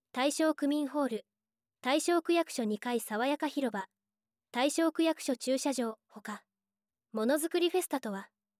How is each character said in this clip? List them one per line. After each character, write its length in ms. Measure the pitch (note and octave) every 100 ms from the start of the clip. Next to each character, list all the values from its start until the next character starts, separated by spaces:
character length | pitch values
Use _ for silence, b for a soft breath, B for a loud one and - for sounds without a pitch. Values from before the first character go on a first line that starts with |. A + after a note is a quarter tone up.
| _
大 200 | B3+ C#4
正 220 | C#4+ D#4+ D4+
区 120 | C#4+
民 200 | D4 C#4+
ホ 160 | D4
ー 60 | C4+
ル。 160 | G#3+ - _ _ _ _ _
大 200 | B3 D4
正 200 | - F4
区 100 | -
役 160 | E4+ D#4+
所 120 | -
二 160 | A3 G#3+
階 200 | B3 A#3+
爽 280 | - G#3+ B3+
や 100 | C#4+
か 100 | D4+
広 240 | - B3+
場。 140 | G#3 F#3+ _ _ _ _ _ _
大 200 | A#3+ C#4
正 200 | - E4
区 120 | -
役 180 | E4 D#4
所 140 | - B3
駐 240 | - C4
車 120 | D4
場、 280 | B3+ A#3 A3 _
ほ 120 | A3
か。 200 | G#3 G#3 _ _ _ _ _ _ _
も 120 | A3 A3+
の 80 | D4
づ 120 | E4
く 120 | F4
り 100 | F4
フ 80 | F#4
ェ 40 |
ス 40 | -
タ 120 | C#4
と 120 | A3
は、 180 | G3 - _ _